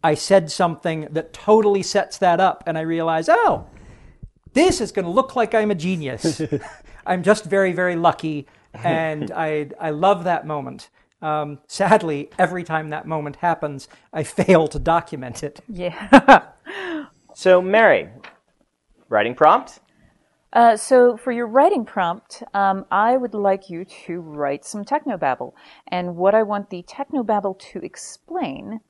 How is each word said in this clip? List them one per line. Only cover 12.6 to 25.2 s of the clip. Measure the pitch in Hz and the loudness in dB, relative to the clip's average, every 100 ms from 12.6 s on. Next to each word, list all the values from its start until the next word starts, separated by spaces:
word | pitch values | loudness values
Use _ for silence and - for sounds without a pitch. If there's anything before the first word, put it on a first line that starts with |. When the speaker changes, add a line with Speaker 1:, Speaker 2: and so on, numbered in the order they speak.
Speaker 1:
time | 170 160 156 | -6 -6 -6
that | 151 - | -10 -6
moment | 160 147 143 | -6 -6 -4
happens, | 175 165 147 139 - _ _ | -4 -2 -6 -10 -16 _ _
I | - | -8
fail | 143 - 185 175 156 | -6 -4 2 4 2
to | - | -2
document | - 165 160 143 127 117 | 0 0 -2 -14 -12 -12
it. | 147 - - | -12 -14 -18
Speaker 3:
Yeah. | 185 180 - 208 269 - 262 - _ - | -10 -10 -10 6 8 10 8 6 _ -18
<laughs> | 392 370 320 277 _ _ | -12 -10 -10 -12 _ _
Speaker 2:
So, | - 185 185 | -2 4 4
Mary, | 185 214 220 117 104 117 - _ _ _ _ _ _ _ _ | 4 4 6 4 0 -18 -20 _ _ _ _ _ _ _ _
writing | 110 110 | 0 0
prompt? | 123 156 - - - _ _ _ _ _ _ _ | 4 4 4 -2 -20 _ _ _ _ _ _ _
Speaker 3:
Uh, | 233 233 214 | 4 4 4
so | - 254 247 220 | 2 4 4 2
for | - | -6
your | 233 233 | -6 0
writing | 240 320 403 | 2 4 2
prompt, | 220 - 175 185 _ - - | -4 -4 -4 -4 _ -20 -8
um, | 202 196 190 - | -2 0 -2 -2
I | 196 220 262 | 0 2 0
would | 247 | -2
like | 226 202 190 - | -2 0 0 -4
you | 170 185 - - | -14 -12 -16 -12
to | 175 | -10
write | 160 147 143 143 | -10 -6 -4 -6
some | - 214 | -10 -12
technobabble. | 202 302 294 196 | -6 -6 -4 -4